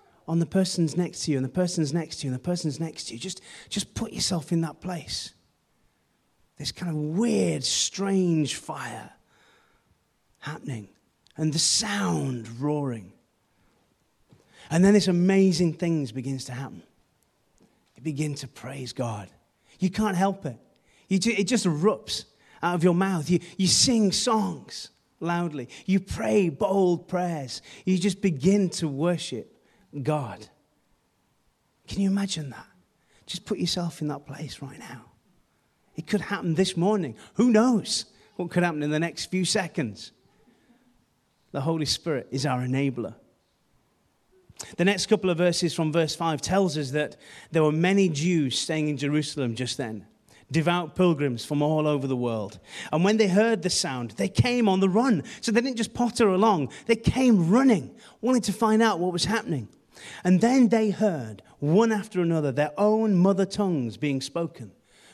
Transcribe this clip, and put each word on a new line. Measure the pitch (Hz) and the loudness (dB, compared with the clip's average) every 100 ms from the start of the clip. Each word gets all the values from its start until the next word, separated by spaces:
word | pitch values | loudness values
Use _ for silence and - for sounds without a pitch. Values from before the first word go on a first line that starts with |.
| _ _ - | _ _ -4
on | 165 | -2
the | 165 | 0
person's | 190 185 - 160 143 | 0 0 0 0 0
next | 175 - - | -4 -4 -4
to | |
you, | 139 | -2
and | 131 | -2
the | |
person's | 180 180 175 147 | -2 -2 -2 -2
next | 165 151 - | -2 -6 -8
to | 139 | -8
you, | |
and | 127 | -6
the | |
person's | 175 175 160 127 | -4 -4 -4 -6
next | 160 - - | -8 -10 -12
to | |
you. | 117 | -12
Just, | 180 - - - - | -12 -12 -16 -20 -10
just | - - | -8 -8
put | - 226 | -8 -8
yourself | - - 180 147 | -6 -4 -4 -2
in | 165 | -2
that | 165 - | -2 -6
place. | 185 170 - - - - _ _ _ _ _ _ _ _ _ _ _ - | -10 -10 -8 -10 -12 -16 _ _ _ _ _ _ _ _ _ _ _ -12
This | 143 | -10
kind | - 175 | -8 -6
of | 156 | -4
weird, | 151 170 233 208 175 151 | -2 0 0 2 0 -2
strange | 131 - - - 196 190 180 165 139 - | -2 -2 -4 -4 0 2 2 2 0 -4
fire | - 147 120 113 98 - _ _ _ _ _ _ _ _ _ _ _ _ | -10 -10 -10 -12 -14 -20 _ _ _ _ _ _ _ _ _ _ _ _
happening, | - 156 262 117 101 _ _ _ _ - | -14 -12 -10 -10 -12 _ _ _ _ -4
and | 156 | -2
the | 151 | 0
sound | - - 214 202 185 160 139 123 110 117 | 0 0 -2 -2 0 0 -2 -6 -8 -6
roaring. | 143 151 139 117 90 - _ _ _ _ _ _ _ _ _ _ _ _ _ - - | -2 -2 -2 -6 -10 -20 _ _ _ _ _ _ _ _ _ _ _ _ _ -20 -2
And | 165 | 4
then | 190 | 6
this | 208 165 | 6 4
amazing | 175 180 196 190 160 175 - | 2 4 6 4 4 0 0
things | 170 160 135 | -2 0 -2
begins | 120 127 135 127 | -6 -6 -8 -8
to | |
happen. | 123 139 85 - _ _ _ _ _ _ _ _ _ _ _ | -10 -10 -12 -20 _ _ _ _ _ _ _ _ _ _ _
You | |
begin | 139 139 151 139 | -8 -4 -4 -6
to | 127 | -12
praise | - 127 139 123 | -14 -14 -12 -10
God. | - 120 107 92 _ _ _ _ _ | -6 -6 -6 -12 _ _ _ _ _
You | 185 | -2
can't | 190 214 180 | 0 0 2
help | 196 196 143 | 0 0 -8
it. | 113 _ _ _ _ - | -12 _ _ _ _ -2
You | 190 | 0
ju-, | 226 196 | 2 0
it | - | 2
just | 240 185 | 2 2
erupts | 151 190 - - - - _ _ - | 2 2 0 -4 -10 -10 _ _ -6
out | 170 175 | -4 2
of | |
your | 175 | 4
mouth. | 170 190 180 147 | 4 2 0 0
You, | 180 - - | 0 0 -2
you | 185 | 2
sing | - - 233 202 | 4 4 4 2
songs | - - 220 196 151 - - - _ _ _ | 2 2 2 0 -4 -12 -18 -18 _ _ _
loudly. | 165 175 170 147 120 - - | -4 -2 -2 -6 -10 -10 0
You | 190 | 0
pray | 190 - 220 220 180 | 0 -4 2 4 4
bold | 139 196 196 185 170 - | 2 0 4 4 2 -2
prayers. | 175 180 160 131 - - - - | -4 -4 -4 -8 -12 -16 -8 0
You | 185 | 0
just | 196 196 | 0 0
begin | 202 143 151 208 185 | -2 0 2 4 2
to | - 165 | -2 -6
worship | 135 170 170 - 120 - _ _ _ _ 147 | -2 -2 -2 -4 -10 -12 _ _ _ _ -8
God. | 139 151 123 101 107 _ _ _ _ _ _ _ _ _ _ _ _ _ - | -2 -2 -4 -12 -18 _ _ _ _ _ _ _ _ _ _ _ _ _ -10
Can | - | -2
you | 196 | 0
imagine | 196 196 160 143 | 0 -2 -6 -8
that? | - - _ _ _ _ _ - | -12 -18 _ _ _ _ _ -16
Just | 180 - | -12 -6
put | 202 | -4
yourself | 175 - 170 - | -2 -2 -4 -4
in | 151 | -6
that | 147 - | -6 -10
place | 139 139 - | -12 -12 -12
right | 139 - | -14 -14
now. | - 139 - _ _ _ _ _ _ _ _ - | -16 -18 -20 _ _ _ _ _ _ _ _ -14
It | 165 | -4
could | 208 | -4
happen | - 196 170 156 | -2 -4 -2 0
this | 185 - | 0 2
morning. | 180 214 151 107 - - | 2 2 -2 -8 -8 0
Who | 247 | 4
knows | 214 247 226 - - - _ _ - | 6 6 2 0 -6 -8 _ _ -8
what | 175 | -4
could | 180 | 0
happen | 175 151 | 0 0
in | 147 | -2
the | 151 | 0
next | 170 - - | -2 -6 -6
few | 185 180 | -2 0
seconds? | 208 175 - 123 98 - _ _ _ _ _ _ _ _ _ _ _ _ _ _ | 0 -2 -4 -6 -6 -16 _ _ _ _ _ _ _ _ _ _ _ _ _ _
The | 143 | -6
Holy | 139 165 147 | -2 -2 -2
Spirit | - - 139 - | -4 -4 -4 -4
is | 135 139 | -4 -2
our | 127 | -2
enabler. | 127 131 139 123 110 113 _ _ _ _ _ _ _ _ _ _ _ _ _ - - - | -2 0 -2 -2 -8 -12 _ _ _ _ _ _ _ _ _ _ _ _ _ -18 -10 0
The | 175 | 2
next | 196 - | 2 2
couple | 214 185 | 2 2
of | 165 | 2
verses | 175 170 170 - | 2 2 -2 0
from | 160 | 0
verse | 160 160 - | 0 0 -2
five | 165 151 | -4 -2
tells | - 190 190 151 | 0 2 2 0
us | 135 | -2
that | 147 143 - - - - | -2 -4 -6 -20 -20 -4
there | 165 | 2
were | 156 | 2
many | 156 175 196 190 | 4 4 4 4
Jews | 147 170 170 139 - | 2 2 2 2 -2
staying | - 156 151 | -4 -2 -2
in | 143 | -2
Jerusalem | 143 151 151 - 127 | -2 0 -2 -4 -4
just | 110 127 - | -4 -6 -6
then, | 120 110 - _ _ - - | -8 -10 -14 _ _ -20 -4
devout | 139 156 175 165 - | 0 0 0 -2 2
pilgrims | 180 151 143 117 - | 2 2 0 -4 -4
from | 147 | 0
all | 147 156 151 | 2 2 2
over | 147 135 | 0 -2
the | 127 | -2
world. | 120 113 98 - - - - | -2 -4 -6 -12 -18 -16 -4
And | 156 | 2
when | 190 220 | 2 4
they | 208 | 4
heard | 185 226 220 | 4 2 2
the | 175 | -2
sound, | - 170 127 120 | -4 -4 -4 -6
they | - 196 | -4 0
came | - 247 247 220 | 2 2 2 2
on | 190 | 2
the | 190 | 2
run. | 185 262 185 - - | 2 2 0 -2 -8
So | - | -2
they | 220 | 0
didn't | 254 233 | 0 -2
just | 220 | -4
potter | - 240 - 220 | -2 -2 2 2
along. | 185 220 185 131 - - | 4 4 2 0 -4 -2
They | 226 | 0
came | - 254 262 208 165 | 0 2 4 4 6
running, | 220 269 202 - - - - | 4 6 4 0 -14 -20 -6
wanting | 226 254 | 0 2
to | - | 0
find | - 220 220 | 0 2 4
out | 226 180 | 4 2
what | 180 | -2
was | 170 - | -2 -2
happening. | 220 - 147 104 _ _ - - - | -2 -2 -4 -6 _ _ -20 -20 -4
And | 180 185 | 4 6
then | 233 269 233 | 6 6 6
they | 226 220 | 6 2
heard, | 185 214 160 110 104 - - | 2 2 0 -6 -12 -18 -6
one | 143 175 226 | 2 4 4
after | 214 180 180 | 2 -2 -2
another, | 170 165 147 | 0 2 0
their | 127 151 - | 0 -2 2
own | 208 220 220 185 | 2 4 4 4
mother | 185 190 190 | 4 4 0
tongues | - 202 165 120 101 | 0 -2 0 -4 -4
being | 147 135 | -4 -4
spoken, | 127 170 170 - 110 - _ _ - | -4 -6 -6 -8 -18 -20 _ _ -20